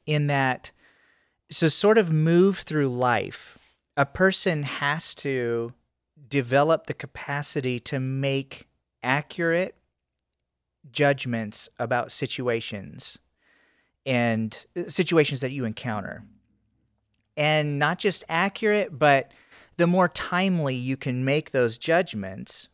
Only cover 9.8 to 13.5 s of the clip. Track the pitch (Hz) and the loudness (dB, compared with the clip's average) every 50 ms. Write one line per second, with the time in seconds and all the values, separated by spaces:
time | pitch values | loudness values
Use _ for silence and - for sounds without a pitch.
9.8 | _ _ _ _ _ _ _ _ _ _ _ _ _ _ _ _ _ _ _ _ | _ _ _ _ _ _ _ _ _ _ _ _ _ _ _ _ _ _ _ _
10.8 | _ 135 113 143 143 143 143 135 - 127 117 113 110 104 107 - - - - - | _ -12 -2 2 2 2 2 0 -2 -4 -4 -4 -4 -6 -6 -8 -10 -10 -8 -8
11.8 | 120 117 127 120 110 - - - 143 123 - - 127 123 117 117 - - 110 101 | -2 -2 0 -2 -2 -4 -4 -6 -4 -6 -6 -4 -2 -2 -2 -2 -4 -8 -10 -10
12.8 | 98 - - - - - - - _ _ _ _ _ _ | -12 -12 -12 -10 -10 -10 -10 -12 _ _ _ _ _ _